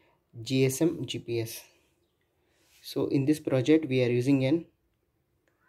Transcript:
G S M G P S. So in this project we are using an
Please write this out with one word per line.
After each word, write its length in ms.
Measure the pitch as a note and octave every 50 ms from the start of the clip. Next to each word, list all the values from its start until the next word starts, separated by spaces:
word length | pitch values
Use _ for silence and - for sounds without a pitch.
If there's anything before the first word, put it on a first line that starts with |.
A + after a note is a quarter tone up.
| _ _ _ _ _ _ _ A#2
G 240 | A2+ A#2 C3 C3 C3+
S 160 | C3 C3 -
M 240 | E3 F3 - - C3
G 140 | - - A#2+
P 220 | - - A#2 A#2
S. 200 | A2 A2 - - - _ _ _ _ _ _ _ _ _ _ _ _ _ _ _ _ _ _ _ _ _ _ _
So 240 | - - - C#3 - -
in 160 | - C#3+ C3
this 140 | C#3+ D3+ D3+
project 480 | - - C#3 B2+ A#2+ D3 D#3 D#3+ D#3+
we 160 | C3+ C3 C3 B2
are 60 | A#2+
using 340 | B2 B2 A#2+ C#3 C#3 C3+ C3
an 220 | C3 D#3 E3+ E3 - _ _ _ _ _ _ _ _ _ _ _ _ _ _ _ _ _ _ _